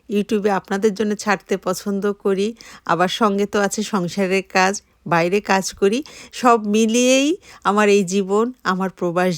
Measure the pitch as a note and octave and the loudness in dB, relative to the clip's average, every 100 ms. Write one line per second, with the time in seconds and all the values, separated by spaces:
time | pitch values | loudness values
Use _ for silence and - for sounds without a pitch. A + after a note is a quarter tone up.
0 | - G#3 G3+ G#3+ G#3 F#3+ - G3 G#3+ F#3+ | -4 -2 0 0 0 -2 -2 0 0 0
1 | G#3+ G#3 G#3+ F#3+ - F#3+ F#3+ F3+ G#3 G3 | -4 -4 -2 -2 -2 -4 -4 -4 -4 -4
2 | G3+ G3+ G3+ F#3+ G#3 A#3 - - - E3 | -4 -2 -2 -2 -2 -6 -18 -10 -2 0
3 | F3+ - A3 G3 G3+ G#3+ G3 - G#3 G3+ | 0 2 0 0 -2 0 -2 -2 -4 -4
4 | F3 G3+ F#3 F#3+ F#3 F#3+ F#3 G3+ - _ | -2 -2 -2 -2 -2 0 0 0 -10 _
5 | - E3 F3 G#3 G#3 G3 - - G3 A#3+ | -2 0 2 0 0 -2 -2 0 0 0
6 | - - - - B3 A#3 G#3+ A3 A3 A#3+ | -6 -14 -18 0 2 2 2 2 2 2
7 | B3+ C4 C#4+ F#4+ - - F#3 G#3 G#3 G3+ | 4 4 2 -2 -8 -6 -2 2 4 4
8 | F3+ G3 F#3+ G#3 A#3+ - F3+ F#3 F#3+ - | 2 -2 0 0 -2 -4 -4 -2 -4 -4
9 | F3 E3+ F#3 | -4 0 0